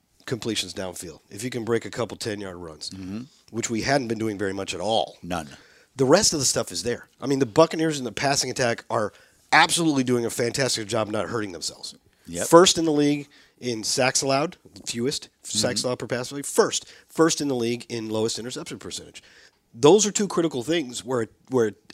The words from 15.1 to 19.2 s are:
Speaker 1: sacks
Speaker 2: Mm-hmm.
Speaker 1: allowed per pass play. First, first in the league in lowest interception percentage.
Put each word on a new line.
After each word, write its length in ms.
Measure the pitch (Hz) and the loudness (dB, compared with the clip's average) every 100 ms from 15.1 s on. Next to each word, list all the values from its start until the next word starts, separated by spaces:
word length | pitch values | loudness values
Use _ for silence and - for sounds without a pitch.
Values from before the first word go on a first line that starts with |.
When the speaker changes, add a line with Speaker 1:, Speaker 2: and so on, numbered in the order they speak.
| - - _ | -4 -8 _
Speaker 1:
sacks 380 | - 107 123 113 | -8 -2 -2 -2
Speaker 2:
Mm-hmm. 60 | 127 | -2
Speaker 1:
allowed 120 | 123 | -4
per 80 | 120 | -4
pass 220 | 123 127 | -6 -6
play. 120 | 143 | -8
First, 420 | 139 - 185 - - - - | 0 2 4 2 -8 -16 -6
first 320 | - 165 160 | 2 4 4
in 60 | 143 | 0
the 60 | 127 | 0
league 300 | 117 120 - | 0 -2 -4
in 200 | 117 110 | -8 -4
lowest 300 | 110 110 - | -2 -2 -2
interception 400 | 113 127 - 120 | -8 -10 -12 -12
percentage. 420 | 95 - 80 - | -12 -12 -14 -20